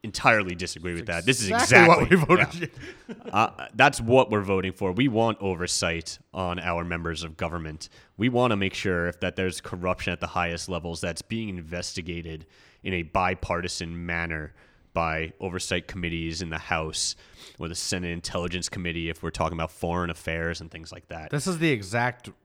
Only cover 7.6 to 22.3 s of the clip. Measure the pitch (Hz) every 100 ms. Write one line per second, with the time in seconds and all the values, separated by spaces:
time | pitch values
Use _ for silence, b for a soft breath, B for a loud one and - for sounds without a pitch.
7.6 | 78 76 - b b - 120 123 123 101
8.6 | 95 - - 90 85 - 92 - 92 87
9.6 | - 90 90 90 - 87 90 92 85 85
10.6 | - 87 85 82 87 82 - 113 110 90
11.6 | 78 87 - - 85 85 82 78 78 b
12.6 | b b 101 90 80 98 90 95 - 87
13.6 | 87 - 85 85 85 85 85 80 76 b
14.6 | b b b 85 82 80 80 - 95 90
15.6 | - 90 - 92 85 82 82 80 87 80
16.6 | - 82 80 - - - B B B B
17.6 | 80 85 - 92 87 85 - 90 87 87
18.6 | - 101 87 82 82 82 82 - 80 85
19.6 | 82 - 87 87 87 82 - 82 82 85
20.6 | 82 82 80 90 _ 80 78 147 185 165
21.6 | 165 120 92 117 123 120 -